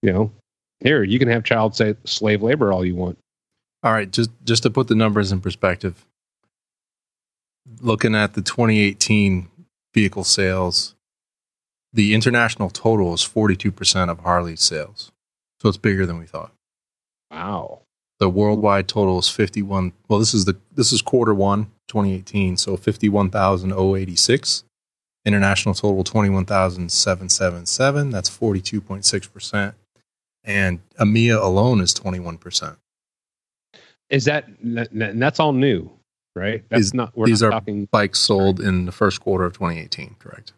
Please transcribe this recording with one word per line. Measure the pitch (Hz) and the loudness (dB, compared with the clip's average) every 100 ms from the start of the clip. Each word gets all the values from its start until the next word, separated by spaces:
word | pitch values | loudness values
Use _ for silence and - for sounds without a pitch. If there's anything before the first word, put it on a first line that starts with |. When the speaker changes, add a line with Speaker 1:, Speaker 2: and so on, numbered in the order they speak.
Speaker 1:
You | 104 | 0
know, | 92 107 - _ _ _ _ | 0 -2 -6 _ _ _ _
here, | 123 151 | 0 0
you | 98 120 | 2 0
can | 127 | 2
have | 117 | 0
child | 110 113 110 - | 0 2 2 2
sa-, | 107 104 - | 0 0 -6
slave | - 107 104 | -4 0 0
labor | 110 151 110 | 0 0 2
all | 92 | 0
you | 92 87 | -2 -2
want. | 90 - _ _ _ _ _ _ | -6 -8 _ _ _ _ _ _
Speaker 2:
All | 120 | 0
right, | 110 98 | 0 -2
just, | 95 117 - | -2 -2 -4
just | 117 113 | -2 0
to | 120 | 2
put | 113 131 | 0 2
the | 110 | 2
numbers | 110 104 98 | 4 2 0
in | 95 | -2
perspective, | 95 87 95 87 95 87 _ _ _ _ _ _ _ _ _ _ _ _ _ _ _ _ - 110 | -4 -2 -2 0 -6 -8 _ _ _ _ _ _ _ _ _ _ _ _ _ _ _ _ -20 -6
looking | 120 110 117 107 | -2 2 2 2
at | 104 | 2
the | - | 0
twenty | 98 - 117 107 | -6 2 4 4
eighteen | 104 98 - 107 101 92 90 _ - _ _ | 2 0 2 4 4 0 -4 _ -20 _ _
vehicle | - 101 101 | 0 0 0
sales, | 90 - 95 92 90 87 - _ _ _ _ _ _ _ _ _ _ | -2 0 0 0 0 -2 -6 _ _ _ _ _ _ _ _ _ _
the | - 104 | 0 2
international | 107 113 120 117 - 95 | 4 2 2 2 0 -6
total | - 113 110 90 | -2 0 2 0
is | 85 | -2
forty-two | - - 107 95 104 | -4 0 0 0 -2
percent | 95 95 95 87 | -2 -2 0 -2
of | 82 | -4
Harley's | 85 87 87 80 | 0 0 -2 -2
sales. | - 78 76 - - _ _ _ _ _ | -2 -2 -8 -14 -20 _ _ _ _ _
So | 110 | -2
it's | 95 | 0
bigger | 110 95 92 | 0 0 -2
than | 85 | -4
we | 82 | -10
thought. | - 80 _ _ _ _ _ _ _ _ | -14 -14 _ _ _ _ _ _ _ _
Speaker 1:
Wow. | 80 92 98 - - _ _ _ _ | -12 -8 -6 -8 -16 _ _ _ _
Speaker 2:
The | 98 | -2
worldwide | 92 104 107 104 98 95 | 2 0 2 2 0 -2
total | 107 98 92 | 0 0 2
is | - | -2
fifty-one. | - 104 - 98 98 90 - _ | -2 -2 -2 -4 -2 -4 -8 _
Well, | 107 | 0
this | 110 | 2
is | 110 95 | 2 0
the, | 90 _ | -2 _
this | - 120 | -2 0
is | 104 | 0
quarter | - 127 113 | 0 0 2
one, | 101 98 101 110 _ - | 2 2 0 -4 _ -6
twenty | 110 101 | -2 0
eighteen, | 95 95 104 95 87 | -2 -4 -2 0 -2
so | - 95 | -4 -4
fifty-one | - 101 107 101 95 | -4 0 0 2 0
thousand | 101 95 95 92 | 2 2 2 -2
oh | 95 95 95 | 0 0 0
eighty-six. | 92 87 - 131 - - _ _ _ _ _ _ - | -2 -2 2 0 0 -6 _ _ _ _ _ _ 0
International | 104 98 98 - | 2 2 2 -2
total, | 92 104 95 | -2 0 0
twenty-one | 92 113 101 95 92 | 0 0 2 0 0
thousand | 101 92 90 87 | 0 0 -2 -4
seven | - - 90 92 | -2 0 -2 -2
seven | - 92 87 87 | 0 0 -4 -8
seven. | - 135 143 143 | 0 0 0 -2
That's | 104 90 | -4 -6
forty-two | - 117 98 92 107 | -4 -2 -2 -4 -8
point | 95 98 - | -8 -4 -2
six | 101 - | -2 -8
percent. | - - 104 101 101 _ _ _ _ _ _ | -16 -6 -4 -4 -8 _ _ _ _ _ _
And | - 101 95 87 _ - | -4 0 0 -2 _ 0
emea | 104 110 117 110 | 2 4 4 4
alone | 98 95 120 117 | 2 4 4 2
is | 90 | 0
twenty-one | - 98 90 87 85 | -2 -4 -8 -10 -14
percent. | 87 - 80 76 _ _ _ _ _ _ _ _ _ _ _ _ _ | -8 -8 -8 -16 _ _ _ _ _ _ _ _ _ _ _ _ _
Speaker 1:
Is | 139 131 | 0 0
that, | 147 - 101 | -2 -6 -10
n-, | 117 117 117 | -6 -6 -6
n-, | 110 | -4
and | 107 110 | -4 0
that's | 135 151 | 0 2
all | 156 | 0
new, | 131 139 98 85 _ _ _ _ - | 2 2 0 -4 _ _ _ _ -8
right? | 98 113 - | -6 -6 -2
That's | 113 | 0
Speaker 2:
These, | 98 | 0
Speaker 1:
not, | 123 117 120 | -2 -6 0
we're | 113 | 2
Speaker 2:
these | 107 | 4
Speaker 1:
not | 113 | 2
Speaker 2:
are | |
Speaker 1:
talking | 110 101 104 101 | 0 -4 -8 -2
Speaker 2:
bikes | 110 101 - | 0 0 0
sold | - 101 98 92 | 2 4 4 2
in | 101 92 90 | 0 0 -2
the | |
first | - 104 - | 0 -2 0
quarter | - 95 90 | -4 -2 -2
of | |
twenty | - 87 82 | -2 -6 -6
eighteen, | 82 - - - | -10 -12 -12 -18
correct? | - - - | -20 -20 -20